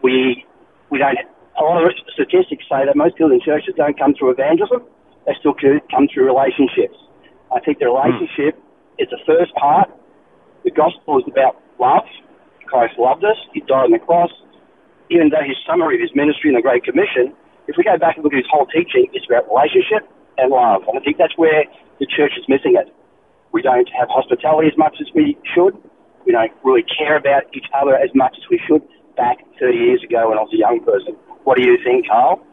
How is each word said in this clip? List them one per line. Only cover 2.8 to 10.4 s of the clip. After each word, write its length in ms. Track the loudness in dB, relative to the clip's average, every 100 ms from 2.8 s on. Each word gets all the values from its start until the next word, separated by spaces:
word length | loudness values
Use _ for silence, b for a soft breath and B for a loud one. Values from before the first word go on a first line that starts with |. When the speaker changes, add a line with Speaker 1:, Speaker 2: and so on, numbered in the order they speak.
| 0
Speaker 1:
that 100 | 2
most 200 | 0 0
people 160 | 2
in 100 | 2
churches 300 | 0 -4 -4 -4
don't 220 | -2 0
come 160 | -2 0
through 120 | 0
evangelism; 500 | 0 0 0 0 -4 -6 _ _ _ -8
they 100 | -4
still 120 | -2
co-, 320 | 0 2 0 0
come 160 | 0 0
through 160 | 2
relationships. 720 | 2 2 0 0 -2 0 -4 -4 _ _ b _ _
I 60 | -6
think 200 | -4 -2
the 120 | -2
Speaker 2:
Hmm. 80 | 0
Speaker 1:
relationship 560 | 0 -2 -6 -4 -4 -4 _ _ _ -10
is 140 | -8
the 80 | -8 0
first 260 | 0 0 -2
part. 360 | 0 2 0 -4 _ _ _ _